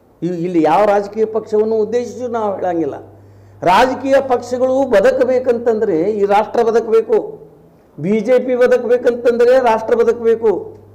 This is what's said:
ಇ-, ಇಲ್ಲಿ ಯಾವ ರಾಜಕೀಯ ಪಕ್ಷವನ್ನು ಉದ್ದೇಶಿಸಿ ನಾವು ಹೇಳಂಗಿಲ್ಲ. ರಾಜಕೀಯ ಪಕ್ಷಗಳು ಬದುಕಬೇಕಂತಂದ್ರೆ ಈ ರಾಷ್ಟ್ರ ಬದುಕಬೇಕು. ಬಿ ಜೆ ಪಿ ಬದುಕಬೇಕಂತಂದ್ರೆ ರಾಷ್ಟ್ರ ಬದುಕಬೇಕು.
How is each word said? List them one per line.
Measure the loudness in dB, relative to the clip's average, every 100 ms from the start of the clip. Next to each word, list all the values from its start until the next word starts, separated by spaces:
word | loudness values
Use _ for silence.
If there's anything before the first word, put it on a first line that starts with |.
| _ _
ಇ-, | -6 -4
ಇಲ್ಲಿ | -2 0
ಯಾವ | 2 2 2
ರಾಜಕೀಯ | 0 -2 -4 -2
ಪಕ್ಷವನ್ನು | -4 -2 -2 0 -2
ಉದ್ದೇಶಿಸಿ | -2 -4 -6 -8 -8
ನಾವು | -4 -4 -4
ಹೇಳಂಗಿಲ್ಲ. | -4 -4 -4 -8 -14 -20 -20 -20 -20 -4
ರಾಜಕೀಯ | 2 4 2 0 0 2 2
ಪಕ್ಷಗಳು | -2 -4 -2 0 0
ಬದುಕಬೇಕಂತಂದ್ರೆ | 2 4 4 2 2 0 0 -2 0 0 0 0
ಈ | 0 0 2
ರಾಷ್ಟ್ರ | 2 0 0
ಬದುಕಬೇಕು. | 0 0 2 0 2 0 -2 -10 -20 -20 _ _ _ -8
ಬಿ | -2 -2
ಜೆ | 2 0
ಪಿ | 0 0
ಬದುಕಬೇಕಂತಂದ್ರೆ | 2 2 2 0 0 0 0 0 2 2
ರಾಷ್ಟ್ರ | 2 0 0 0
ಬದುಕಬೇಕು. | 0 0 0 0 0 -2 -6 -16 -20